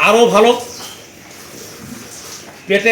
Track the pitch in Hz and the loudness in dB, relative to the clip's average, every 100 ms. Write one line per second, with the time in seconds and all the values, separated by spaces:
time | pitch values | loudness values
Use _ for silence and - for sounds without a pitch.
0 | 170 226 214 196 233 240 - - - - | 2 4 4 4 4 2 -4 -16 -16 -18
1 | - - - - - - - - 110 - | -20 -20 -20 -20 -20 -20 -20 -18 -18 -18
2 | - - - - - - - 196 214 | -18 -18 -18 -18 -20 -14 -4 0 2